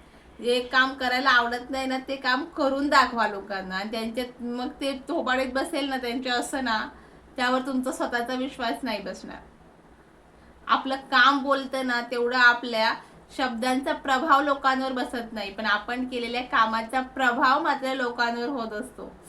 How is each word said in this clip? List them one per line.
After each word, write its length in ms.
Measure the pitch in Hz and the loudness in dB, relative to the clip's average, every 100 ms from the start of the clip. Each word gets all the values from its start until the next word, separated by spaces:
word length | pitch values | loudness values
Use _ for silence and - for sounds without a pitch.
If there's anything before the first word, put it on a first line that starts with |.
| - - - - | -20 -20 -20 -6
जे 160 | 226 247 | 0 0
काम 340 | 247 262 262 | 2 2 2
करायला 360 | 269 254 247 277 | 0 -2 2 4
आवडत 400 | 247 233 240 - | 4 4 -2 -4
नाही 180 | 262 262 | -4 -2
ना, 100 | 262 | -4
ते 180 | 262 269 | -4 -4
काम 300 | 254 262 330 | 0 0 -2
करून 440 | - 277 269 285 | -2 0 2 4
दाखवा 380 | 277 247 233 208 | 6 4 2 0
लोकांना, 480 | 202 196 196 185 190 | -2 -6 -8 -6 -6
आणि 160 | 214 | -4
त्यांच्यात 500 | 226 226 233 247 - | -6 -4 -4 -6 -8
मग 260 | 240 240 262 | -8 -6 -6
ते 360 | - 277 262 - | -4 -4 -4 -4
थोबाडीत 460 | 330 240 254 262 | -2 0 0 0
बसेल 360 | 254 349 294 277 | -2 -2 -2 -2
ना 80 | 262 | -2
त्यांच्या, 360 | 240 247 262 | -4 -4 -2
असं 300 | 247 - 277 | -2 -2 -4
ना, 260 | 254 220 247 - - - - - | 0 -2 -2 -12 -20 -20 -12 -2
त्यावर 220 | 247 262 | 0 2
तुमचा 320 | 254 262 254 | 0 -2 -2
स्वतःचा 420 | - 277 240 240 | -2 -2 -2 -2
विश्वास 400 | 254 262 262 233 277 | -4 -4 -4 -4 -4
नाही 180 | 247 208 | -4 -4
बसणार. 360 | 185 214 - - - - - - - - - - - - - - - | -6 -10 -14 -16 -18 -20 -20 -20 -20 -20 -20 -20 -20 -20 -20 -14 0
आपलं 280 | 240 262 269 | 0 0 -6
काम 480 | - 262 269 277 | 0 6 6 6
बोलतं 440 | 269 269 262 262 254 | 2 0 0 -4 -2
ना, 140 | 240 | -2
तेवढं 360 | 233 240 240 254 | -2 -2 0 6
आपल्या 560 | 240 240 247 226 220 - - - - - | 6 6 0 0 0 0 -8 -20 -12 -4
शब्दांचा 560 | 262 233 254 254 277 | -2 0 0 0 0
प्रभाव 480 | 302 285 262 320 277 | -2 0 2 6 6
लोकांवर 500 | 294 277 262 262 262 | 6 2 2 2 0
बसत 420 | 254 240 254 220 | -2 -4 -6 -6
नाही, 180 | 220 196 | -8 -8
पण 140 | 190 220 | -4 0
आपण 420 | 208 - 247 254 | 0 0 -4 -4
केलेल्या 340 | 247 233 240 | -4 -4 -4
कामाचा 600 | 247 247 220 226 226 262 | 0 2 2 0 -2 -2
प्रभाव 600 | 254 277 254 240 269 285 | -2 0 2 4 4 4
मात्र 300 | 320 262 262 | 2 0 -2
लोकांवर 560 | 269 240 240 233 240 240 | -2 -2 0 -2 0 -4
होत 240 | 277 220 | -4 -4
असतो. 420 | 208 - - 190 - | -6 -10 -12 -16 -16